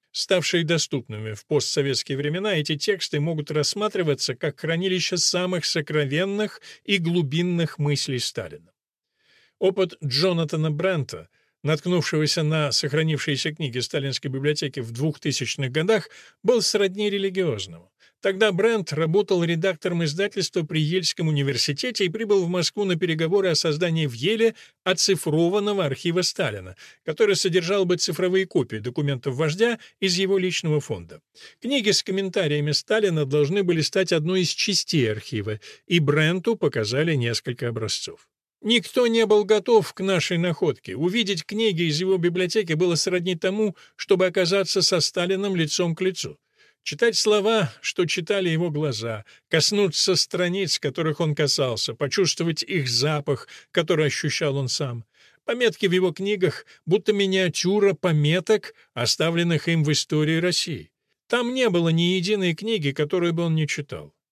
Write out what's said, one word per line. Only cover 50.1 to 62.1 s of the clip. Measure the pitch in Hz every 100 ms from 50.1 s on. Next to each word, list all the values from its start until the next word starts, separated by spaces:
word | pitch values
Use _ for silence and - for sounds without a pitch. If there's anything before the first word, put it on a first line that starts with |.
| 165
страниц, | - 170 175 190 175 -
которых | 139 170 160 147
он | 160 147
касался, | 143 - 131 110 -
почувствовать | 117 139 - 175 - 165 156
их | - 180 127
запах, | 117 147 151 147 131 - - -
который | 175 165 160 147
ощущал | - 151 - 156 139
он | 131
сам. | - 135 120 - _ _ _ -
Пометки | 233 233 - 190
в |
его | 185 180
книгах, | 151 196 208 175 - - - -
будто | 202 -
миниатюра | 202 196 190 180 - 180 208 196
пометок, | 160 180 151 147 180 180 214 - - _ 117
оставленных | 120 - 160 170 170 160 -
им | 165
в | 151
истории | 143 - 151 151 165
России. | 180 - - 113 78 _ _ _ -
Там | 240 240
не | 262 240
было | 175 165
ни | 165 175